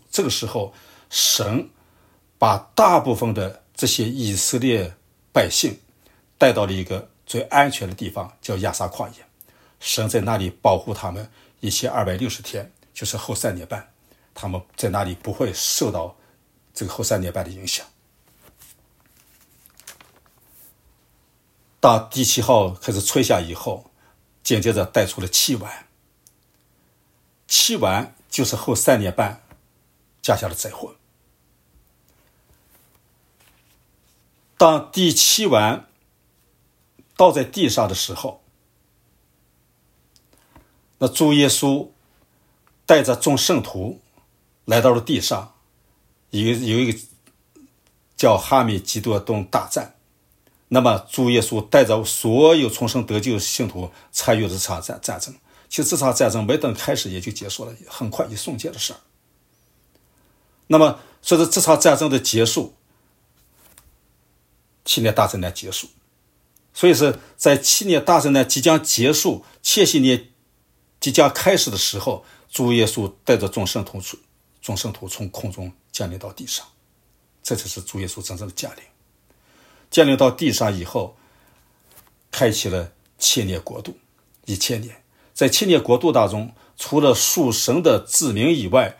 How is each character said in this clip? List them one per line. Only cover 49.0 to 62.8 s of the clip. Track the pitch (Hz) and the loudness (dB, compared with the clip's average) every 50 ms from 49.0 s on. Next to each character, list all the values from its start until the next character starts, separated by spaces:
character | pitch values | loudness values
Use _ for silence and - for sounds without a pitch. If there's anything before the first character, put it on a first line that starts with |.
多 | 98 117 107 98 | -4 -2 -4 -4
东 | - - 113 104 95 | -2 -4 -4 -4 -4
大 | - - 113 - - | -2 -4 -4 -4 -2
战。 | - 143 123 - _ _ _ _ _ _ _ _ _ _ _ _ _ _ _ - 120 | -6 -8 -8 -8 _ _ _ _ _ _ _ _ _ _ _ _ _ _ _ 0 2
那 | 127 | 4
么 | 120 120 107 98 - - | 4 4 2 0 -4 -8
主 | - - 127 120 | -4 -2 0 2
耶 | 120 117 | 2 2
稣 | 110 - 117 107 104 - | 0 0 -4 -6 -4 4
带 | - 139 131 | 4 4 6
着 | 104 110 110 110 | 6 2 -2 -2
所 | - - - - 110 113 131 151 156 165 | -4 -6 -4 -2 0 4 6 8 8 6
有 | 156 135 110 | 6 2 0
重 | 110 - 127 | -2 -2 -4
生 | 110 - 85 - | -2 -2 -4 -4
得 | - 107 107 | -2 -4 -4
救 | 104 131 113 | -2 -2 -2
的 | 101 | -2
信 | 92 - - - 117 | -2 -4 -4 -4 -4
徒 | 98 - 90 92 87 - - - _ - | -6 -6 -8 -10 -12 -12 -18 -20 _ -8
参 | - - - 113 110 | -4 0 2 2 2
与 | 110 | 2
了 | 92 | -4
这 | 90 | -4
场 | 92 - - 101 82 | -6 -6 -6 -6 -8
战， | - - - - - | -8 -12 -12 -10 -8
战 | - 101 - | -8 -8 -8
争。 | - - 131 _ _ _ _ _ _ - | -10 -12 -14 _ _ _ _ _ _ -10
其 | - - 139 | -4 -4 -2
实 | - | 0
这 | 180 | 0
场 | - 139 131 117 | 0 2 2 2
战 | - 135 110 | 2 2 2
争 | 98 113 104 | 2 0 0
没 | 104 139 | 0 0
等 | 156 - 127 104 | 0 0 -2 -4
开 | - - - 139 | -4 -4 -4 -4
始 | - - 101 | -4 -4 -6
也 | 92 92 | -8 -8
就 | 90 135 - | -8 -10 -10
结 | - 101 98 | -10 -10 -10
束 | - - 113 | -10 -10 -12
了， | 120 120 - - - | -14 -16 -20 -20 -18
很 | - - 127 110 | -12 -10 -10 -8
快 | - - - | -6 -6 -6
一 | - 110 | -6 -6
瞬 | 101 - - 143 | -10 -10 -10 -10
间 | 107 - 160 | -8 -10 -10
的 | - - | -8 -8
事 | - - - | -8 -10 -10
儿。 | - _ _ _ _ _ _ _ _ _ _ _ _ _ _ _ _ _ _ _ _ _ _ _ _ _ _ _ _ _ _ _ _ _ - | -12 _ _ _ _ _ _ _ _ _ _ _ _ _ _ _ _ _ _ _ _ _ _ _ _ _ _ _ _ _ _ _ _ _ 2
那 | 156 156 | 6 6
么 | 156 143 - - - - _ _ - | 6 6 2 -2 -14 -20 _ _ 0
随 | - 180 | 2 2
着 | 160 165 | 4 4
这 | 165 - 196 | 2 2 0
场 | - 165 156 - | 4 4 4 6
战 | - 170 143 - | 6 4 4 4
争 | 156 147 | 2 0
的 | 135 127 | 0 -2
结 | - - - 110 113 | -2 0 0 2 0
束， | 110 - 165 - - _ _ | 0 0 -4 -6 -8 _ _